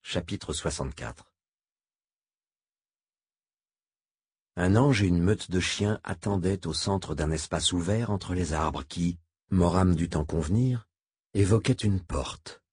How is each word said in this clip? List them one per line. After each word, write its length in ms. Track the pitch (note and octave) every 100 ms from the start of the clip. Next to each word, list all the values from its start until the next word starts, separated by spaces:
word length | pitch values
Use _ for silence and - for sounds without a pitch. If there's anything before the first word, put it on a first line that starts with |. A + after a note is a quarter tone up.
| -
Chapitre 440 | F#2 E2 F#2+ -
soixante-quatre. 800 | D2 - D2 C2+ - A#1 - - _ _ _ _ _ _ _ _ _ _ _ _ _ _ _ _ _ _ _ _ _ _ _ _ _ _ _ _ _ _ _ _ -
Un 220 | F2+ G#2
ange 260 | C#3+ A2+
et 40 | G2
une 140 | F2
meute 300 | F2 G#2+ -
de 80 | F#2
chiens 400 | - - G#2 G#2+ -
attendaient 600 | F#2+ G#2 G2 F2 F#2+ E2+
au 60 |
centre 420 | D#2 - G2 -
d'un 160 | D#2+ D#2
espace 440 | D#2 - E2 -
ouvert 360 | F2+ E2+ A2 A#2
entre 240 | G2 -
les 200 | F#2 E2+
arbres 320 | D#2 D#2 D2 C#2+
qui, 340 | - F2 F2 _ _ _
Moram 460 | F#2+ F2 F2+ F#2 E2
dut 200 | E2+ D#2+
en 80 |
convenir, 640 | D2+ D#2+ D#2 G#2 B2+ B2 - _ _ _ _
évoquait 400 | G2+ G2 A2 -
une 260 | B2 G#2+ F#2+
porte. 640 | E2+ D2 B1+ - - - _